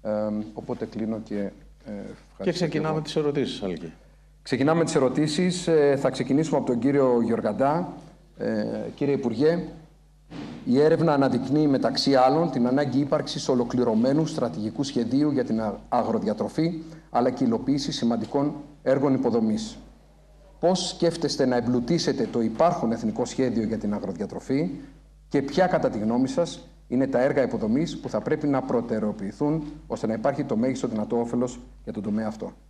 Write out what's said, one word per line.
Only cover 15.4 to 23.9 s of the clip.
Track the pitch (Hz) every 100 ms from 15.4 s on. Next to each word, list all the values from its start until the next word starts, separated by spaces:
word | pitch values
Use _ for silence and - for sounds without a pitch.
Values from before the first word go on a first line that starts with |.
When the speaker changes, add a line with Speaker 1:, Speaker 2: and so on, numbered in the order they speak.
Speaker 1:
την | 120 110
α-, | 107 98 -
αγροδιατροφή, | 123 107 110 101 107 101 - 165 165 - - -
αλλά | 120 127
και | 127
υλοποίηση | 123 113 - 143 135
σημαντικών | - 117 113 - 143 143 - - -
έργων | - 135 143
υποδομής. | 131 127 113 110 107 - - - - - - - - - -
Πώς | 165 185 -
σκέφτεστε | - 175 165 143 - 131
να | 123
εμπλουτίσετε | 117 120 120 170 160 131 110
το | 120
υπάρχον | 113 110 165 170 117
εθνικό | 113 110 107 120
σχέδιο | - 131 110
για | 107 110
την | 104